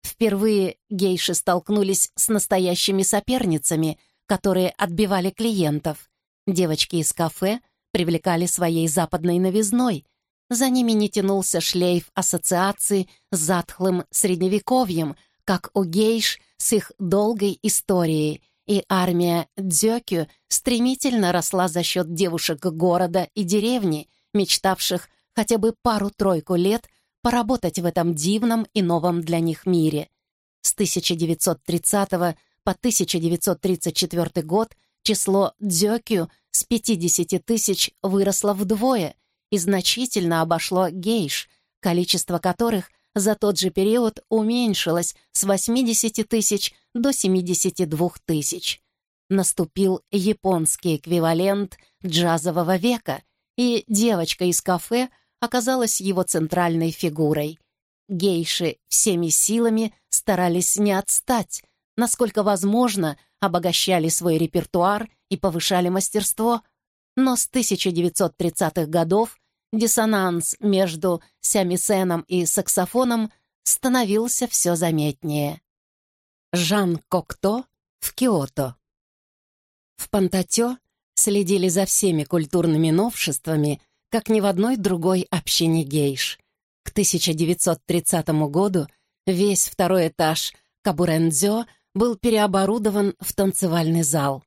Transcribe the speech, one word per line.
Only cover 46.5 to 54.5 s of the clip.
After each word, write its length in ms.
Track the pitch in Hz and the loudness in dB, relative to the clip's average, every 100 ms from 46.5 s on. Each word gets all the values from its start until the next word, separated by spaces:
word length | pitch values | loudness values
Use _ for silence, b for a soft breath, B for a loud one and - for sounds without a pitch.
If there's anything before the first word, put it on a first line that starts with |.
| 202 - b b | 0 -4 b b
до 180 | 240 269 | -2 0
семидесяти 760 | 269 196 185 180 170 190 - 175 | 2 2 2 0 0 0 -2 -4
двух 340 | 151 175 - | 0 -2 -2
тысяч. 640 | - 160 139 - - - _ _ _ _ _ | -4 -2 -2 -6 -8 -8 _ _ _ _ _
Наступил 680 | 196 190 - 160 - 190 185 _ | 0 0 -2 -4 0 0 0 _
японский 840 | 202 185 208 190 180 156 - 180 151 | -2 0 0 0 0 0 -2 -2 -2
эквивалент 840 | - 175 165 165 190 202 196 - b b 185 | 0 0 2 2 0 0 -4 -10 b b -2
джазового 720 | 160 175 165 170 165 165 185 | 0 2 0 0 -2 0 0
века, 460 | 220 233 - 139 _ _ _ - | 0 -2 -4 -10 _ _ _ -2
и 260 | 247 233 - | 0 0 -2
девочка 580 | 202 233 190 165 - | 0 2 0 -2 -2
из 160 | 180 | 0